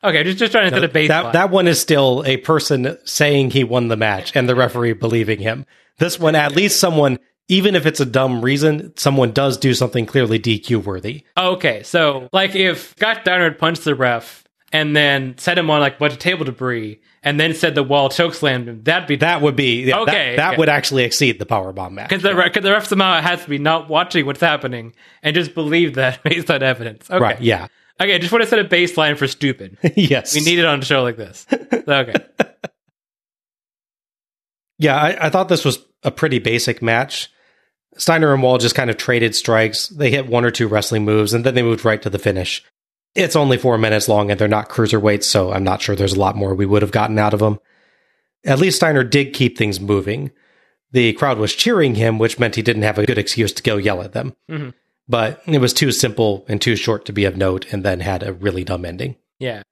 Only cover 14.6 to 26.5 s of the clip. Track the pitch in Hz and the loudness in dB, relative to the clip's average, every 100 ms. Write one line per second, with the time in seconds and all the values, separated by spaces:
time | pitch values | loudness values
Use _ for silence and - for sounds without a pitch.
14.6 | _ 156 151 147 147 139 131 127 - 175 | _ -2 0 2 2 0 -4 -6 -2 0
15.6 | 160 151 139 - 147 127 180 180 139 120 | 2 2 2 0 -4 -2 -4 -2 -4 -4
16.6 | 127 117 107 107 _ _ 143 147 160 160 | -4 -4 -8 -14 _ _ -2 0 0 0
17.6 | 165 147 131 143 135 - 170 - 147 127 | 0 0 2 2 2 0 -2 0 -2 -2
18.6 | 120 113 113 175 151 143 160 170 147 135 | -6 -6 -2 -2 0 0 0 2 0 2
19.6 | 131 117 131 180 226 202 135 123 165 175 | 2 2 2 2 2 0 0 0 0 2
20.6 | 156 143 - 135 120 - 135 98 101 110 | 2 2 0 0 0 2 0 0 -2 -2
21.6 | 95 95 92 98 107 190 190 185 175 208 | -4 -10 -10 -12 -6 -2 0 2 0 0
22.6 | 196 208 202 196 190 170 165 175 - 143 | 0 0 0 0 2 2 0 -2 -4 -2
23.6 | 147 160 156 156 175 170 139 135 170 147 | 0 0 0 -2 0 -2 -2 0 0 0
24.6 | 131 123 113 _ - _ 151 151 165 - | -4 -10 -14 _ -20 _ -2 -2 -2 -4
25.6 | 151 165 170 131 131 123 156 170 - | 0 2 2 0 -2 -2 -2 -2 0